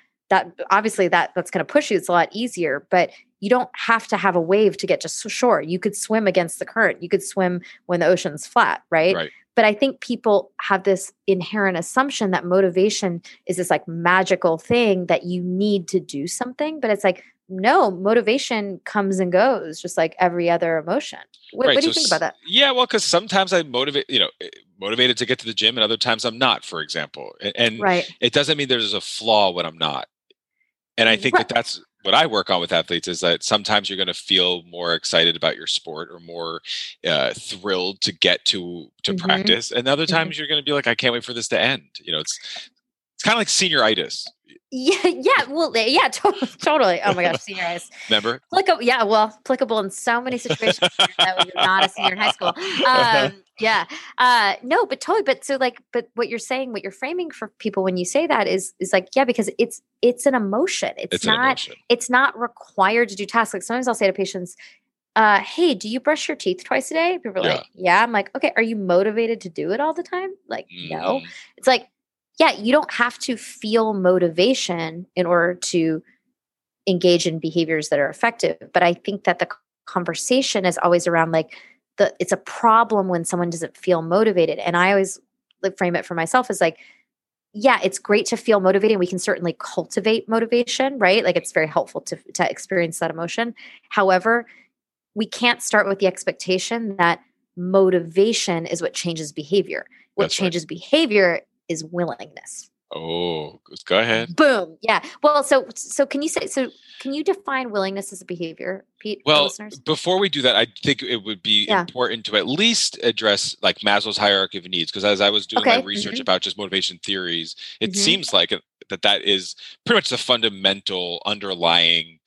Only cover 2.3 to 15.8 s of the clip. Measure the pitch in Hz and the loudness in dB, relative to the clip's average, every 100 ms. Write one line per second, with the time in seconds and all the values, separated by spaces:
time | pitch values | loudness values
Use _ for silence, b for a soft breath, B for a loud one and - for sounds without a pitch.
2.3 | 214 240 180 156 139 - 180 160 B _ | -2 -6 -4 -4 -4 0 2 2 B _
3.3 | _ 202 247 247 - - 226 - 196 190 | _ 0 0 0 -4 0 0 0 0 2
4.3 | 175 165 208 208 - 185 160 160 - 208 | 2 4 4 4 2 -2 -2 -4 -10 -8
5.3 | - 247 160 156 180 208 202 - 220 202 | -2 2 2 0 -4 -4 -6 -2 0 2
6.3 | 180 165 - - 226 190 - 175 196 - | 0 -2 -6 -6 0 0 0 -2 -2 -2
7.3 | 196 180 175 B B - 175 165 180 170 | -2 -2 -2 B B -4 0 2 2 0
8.3 | 147 - 240 143 - _ 160 175 175 160 | -8 -2 2 2 0 _ 2 4 2 -4
9.3 | b _ - 214 214 269 269 - 233 220 | b _ 2 2 2 -2 -2 -8 -2 2
10.3 | 202 - - - 190 196 185 - - - | 2 0 -8 -2 0 2 0 -4 -6 -2
11.3 | 185 165 214 196 170 - 262 277 - 202 | -2 -2 -2 0 -2 -2 -2 -2 -2 -2
12.3 | 180 175 185 190 180 208 - 185 170 B | -2 2 2 2 2 0 0 -4 -4 B
13.3 | B - 175 175 151 - 165 170 190 185 | B -6 -4 0 -2 -2 -2 2 4 4
14.3 | 180 175 160 - 240 220 185 180 160 175 | 2 2 0 0 2 4 2 0 0 -2
15.3 | 180 180 185 208 202 | -4 -2 -2 0 0